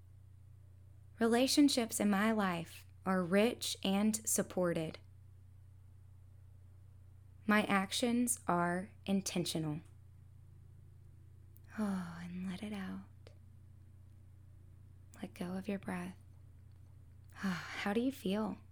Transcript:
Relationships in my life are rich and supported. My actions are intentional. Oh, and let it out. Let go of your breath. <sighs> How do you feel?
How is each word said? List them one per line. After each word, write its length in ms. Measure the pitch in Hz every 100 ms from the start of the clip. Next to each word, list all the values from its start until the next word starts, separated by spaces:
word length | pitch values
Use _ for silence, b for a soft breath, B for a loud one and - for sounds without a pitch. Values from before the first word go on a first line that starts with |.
| - - - - - - - - - - - -
Relationships 800 | 226 233 262 - 285 262 233 -
in 100 | 208
my 220 | 196 220
life 540 | 220 190 170 170 - - -
are 200 | - 185
rich 520 | 175 196 226 - - -
and 380 | 196 196 214 214
supported. 760 | - - 190 - 175 165 160 - - - - - - - - - - - - - - - - - - - - - - - - -
My 200 | - 208
actions 760 | - 196 196 - 240 240 240 - -
are 440 | 175 175 175 196 - -
intentional. 760 | 196 185 180 160 165 156 151 - - - - - - - - - - - - - - - - - - - -
Oh, 340 | 208 190 175 170
and 260 | 175 180 185
let 140 | 180
it 100 | 214
out. 280 | 208 190 190 196 - - - - - - - - - - - - - - - - - - - - -
Let 140 | -
go 220 | - 175 185
of 120 | 185
your 100 | 196
breath. 360 | - 185 180 - - - - - - - -
<sighs> 440 | - - - -
How 580 | - 196 170 - - 202
do 80 | 208
you 120 | 254
feel? 440 | 269 185 202 214 - -